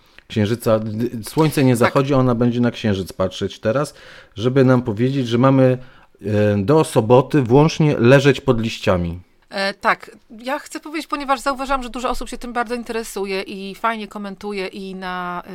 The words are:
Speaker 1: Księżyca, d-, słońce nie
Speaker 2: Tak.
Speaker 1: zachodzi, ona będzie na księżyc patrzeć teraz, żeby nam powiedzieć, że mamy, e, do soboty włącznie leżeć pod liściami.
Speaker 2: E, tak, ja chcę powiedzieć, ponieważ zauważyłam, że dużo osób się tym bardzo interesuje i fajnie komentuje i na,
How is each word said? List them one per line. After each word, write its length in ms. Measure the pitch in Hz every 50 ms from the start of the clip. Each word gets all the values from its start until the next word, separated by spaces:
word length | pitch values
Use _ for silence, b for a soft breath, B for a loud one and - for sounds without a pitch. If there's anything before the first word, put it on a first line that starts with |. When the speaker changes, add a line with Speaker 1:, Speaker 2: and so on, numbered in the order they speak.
| b b b b b -
Speaker 1:
Księżyca, 520 | - 117 104 101 120 117 - 120 110 110
d-, 440 | 107 110 104 107 120 - - 117 104 -
słońce 340 | - 151 160 151 - 156 135
nie 80 | 127 123
Speaker 2:
Tak. 40 | 110
Speaker 1:
zachodzi, 340 | 117 107 - 139 139 135 147
ona 220 | 131 127 127 120
będzie 260 | 113 120 120 117 123
na 100 | 120 120
księżyc 420 | 113 - - 113 98 95 92 82 -
patrzeć 460 | - 92 92 - - 101 95 - -
teraz, 340 | - 110 113 135 151 151 B B B B B B B B B
żeby 300 | 95 104 123 127 139 131
nam 160 | 127 131 123
powiedzieć, 460 | 120 123 107 101 120 131 139 139 127 113
że 100 | 117 117
mamy, 400 | 131 135 135 131 131 127 127 127 B B B B B B _ _
e, 360 | - 104 107 104 104 104 104 101
do 260 | 98 98 147 160 156
soboty 580 | - - 131 110 107 123 127 135 - - 151
włącznie 560 | 131 107 120 143 151 160 - - 160 151 143 -
leżeć 440 | 117 120 135 139 131 143 127 -
pod 200 | - - 127 110
liściami. 580 | 110 113 - - - 110 95 90 87 85 85 90 - _ _ _ _ _
Speaker 2:
E, 240 | - - 98 - -
tak, 380 | - - 226 185 - - - - - _ _ 254 214
ja 200 | 240 247 277 294
chcę 200 | - - - 359
powiedzieć, 280 | - 320 294 320 285 -
ponieważ 320 | - 285 285 262 277 247
zauważyłam, 440 | - 277 277 247 269 254 269 262 247
że 60 | 240
dużo 200 | 233 254 240 254
osób 200 | 254 - 262 -
się 80 | - -
tym 160 | - 240 233
bardzo 220 | 240 240 220 247
interesuje 680 | 240 226 - 233 226 226 - - 202 196 202 190 190
i 340 | 196 - 208 190 196 196 190
fajnie 320 | - - 226 226 220 214 202
komentuje 600 | - 214 208 202 196 - - 208 208 196 185 190
i 280 | - 208 190 190 185
na, 480 | 185 190 185 180 180 180 175 175 175 - - 185